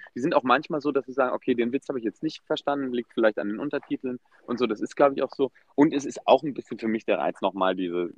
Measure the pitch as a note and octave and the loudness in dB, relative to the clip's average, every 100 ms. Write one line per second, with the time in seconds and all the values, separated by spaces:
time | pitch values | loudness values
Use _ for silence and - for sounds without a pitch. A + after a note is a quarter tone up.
0 | - - C#3 E3 B2+ B2+ - D#3 C#3+ C#3 | -10 -4 0 2 4 2 0 -4 0 -2
1 | C3 C3 B2+ A#2+ - A#2+ A#2 C3+ - C#3 | -2 -2 -2 -2 -2 0 0 -2 -4 -6
2 | A2+ - D#3 - - D#3 - C#3+ C3 A#2+ | -6 -6 -8 -8 -6 -4 -2 -4 -2 -4
3 | A#2+ - A2 G#2+ G2+ G#2+ F#2 C#3+ - C#3+ | -4 2 2 2 -4 -6 -6 -6 -6 -6
4 | B2+ B2 _ _ - A#2+ B2 G#2+ A#2+ - | -6 -10 _ _ -8 -2 -2 -2 -4 2
5 | C#3+ C#3 C3+ - C3+ _ _ - D#3 C#3 | 2 2 -4 -2 -4 _ _ 2 4 2
6 | C3 - - B2+ D#3 B2+ - A#2 A2+ A2 | -6 -2 4 4 4 -8 -10 -6 -2 -2
7 | - F#2+ D2 - G2 F#2+ F#2 F#2+ F#2 F2 | 0 0 -2 -2 -2 0 0 0 -2 -4
8 | F2 | -4